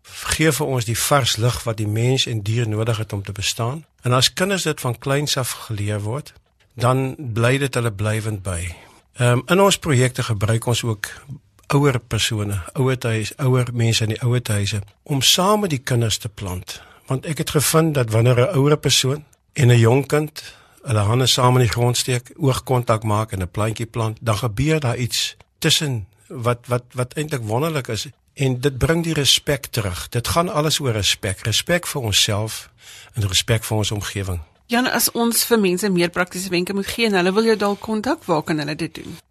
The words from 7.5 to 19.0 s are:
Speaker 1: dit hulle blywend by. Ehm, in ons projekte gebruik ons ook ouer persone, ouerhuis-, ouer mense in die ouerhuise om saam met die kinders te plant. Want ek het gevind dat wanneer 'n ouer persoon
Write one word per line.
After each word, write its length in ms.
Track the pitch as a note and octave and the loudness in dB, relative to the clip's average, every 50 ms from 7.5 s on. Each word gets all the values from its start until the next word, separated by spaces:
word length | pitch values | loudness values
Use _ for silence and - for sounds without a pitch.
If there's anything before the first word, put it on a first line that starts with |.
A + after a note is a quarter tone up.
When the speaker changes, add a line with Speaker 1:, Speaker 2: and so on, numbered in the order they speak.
| C3 C#3 | 2 2
Speaker 1:
dit 160 | C#3+ C3+ - | 0 -2 0
hulle 180 | B2+ A#2 A#2 | -2 -2 -2
blywend 520 | G#2 G2 G#2 G#2+ G#2+ A2 G#2 A2 G#2+ G2 F#2+ | -2 -2 -2 -2 -2 -2 -2 -4 -6 -6 -6
by. 320 | G2 F2+ E2 F2 F2 E2+ - - - - _ _ _ _ | -6 -6 -6 -6 -8 -12 -14 -18 -20 -20 _ _ _ _
Ehm, 260 | - B2+ A#2+ A#2+ A#2+ - | 0 2 2 2 2 2
in 160 | - F3 F#3+ | 2 4 6
ons 160 | G3 G3+ F3+ - | 6 6 4 2
projekte 460 | - E3+ C#3+ A#2+ B2+ B2+ B2 - A#2+ | 0 2 2 4 4 2 0 -2 -4
gebruik 420 | - A2+ G2 G#2 G2+ A2+ A#2 - | -2 -2 0 0 0 0 0 0
ons 180 | B2+ A#2 - - | 0 -2 0 -2
ook 240 | A#2+ A2 G#2 - - - - - - C#3 - - _ _ _ _ - | -4 -4 -4 -6 -10 -10 -12 -16 -16 -18 -18 -18 _ _ _ _ 0
ouer 320 | C#3+ C#3+ C#3+ C#3+ B2+ A#2+ | 2 4 4 4 2 0
persone, 640 | - - - G#2+ - - A#2 G#2+ G#2 G#2 G2+ G2 E2+ - - | -2 -4 -2 -2 -2 -2 -2 -2 -4 -4 -4 -6 -8 -6 -4
ouerhuis-, 640 | - C3 C3 C3 B2 - A#2 A2+ A2 G#2+ - - - | -2 0 0 0 0 -2 -2 -2 -2 -4 -6 -6 -2
ouer 300 | D3+ B2+ B2+ B2+ B2 A#2+ A#2+ | 0 2 2 2 2 0 0
mense 300 | A#2+ A#2 A2+ A2 - A#2 | 0 2 2 2 2 0
in 60 | G#2+ | -2
die 120 | A2 - | -2 -2
ouerhuise 600 | - A#2+ A#2+ B2 A#2+ - G#2+ G2+ G2+ G2 - G2+ G2+ - - _ _ | 0 0 0 0 0 -2 -2 -2 -2 -2 -4 -4 -6 -8 -14 _ _
om 180 | - D3 C3+ | -4 -2 0
saam 380 | A#2+ - - - F3+ G3 G#3+ G#3 | 2 2 2 4 4 4 4 2
met 100 | G#3 F3+ | 2 0
die 140 | D3 B2+ - | -2 -4 -2
kinders 340 | - B2+ A#2+ A#2 A2 - - | -2 0 0 0 0 -2 -4
te 120 | - G#2+ | -6 -10
plant. 520 | - - G#2+ F#2 F2+ F2+ F#2+ - - - - - - - _ | -12 -10 -8 -8 -8 -8 -10 -12 -14 -16 -18 -20 -20 -14 _
Want 200 | - C3+ C3 - | -6 -6 -4 -4
ek 120 | F3 D#3 - | -4 -6 -4
het 120 | D#3+ - | -4 -2
gevind 440 | - D#3 - - - D#3+ D#3+ E3 D3 | 0 0 0 2 2 2 2 2 2
dat 160 | C#3 B2 A2 | 0 0 2
wanneer 300 | G#2+ A2+ A#2 B2 B2+ A#2 | 2 4 4 4 4 4
'n 160 | B2 - - | 2 2 2
ouer 220 | C3+ C3+ D3 D3+ D3 | 2 2 2 2 2
persoon 480 | - C#3+ C3 - | 2 2 2 2